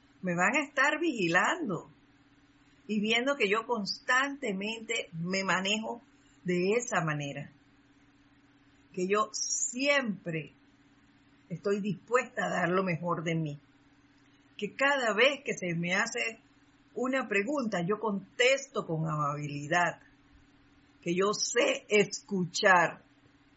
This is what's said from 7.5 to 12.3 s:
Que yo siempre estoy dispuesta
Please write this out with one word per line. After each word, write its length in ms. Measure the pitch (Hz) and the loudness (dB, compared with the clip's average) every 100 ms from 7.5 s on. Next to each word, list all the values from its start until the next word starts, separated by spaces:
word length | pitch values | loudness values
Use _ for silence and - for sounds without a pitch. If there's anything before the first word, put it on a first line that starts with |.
| - _ _ _ _ _ _ _ _ _ _ _ _ _ | -18 _ _ _ _ _ _ _ _ _ _ _ _ _
Que 160 | - 185 | -4 0
yo 220 | 208 - | 2 0
siempre 1200 | - - - - 247 277 285 240 180 170 160 143 - _ _ _ _ _ _ _ _ - | -2 -4 -4 -4 -2 2 2 2 -4 -4 -6 -8 -16 _ _ _ _ _ _ _ _ -14
estoy 300 | 165 202 202 | -8 -2 -2
dispuesta 680 | 208 165 - 247 247 | -2 -6 -2 -2 -2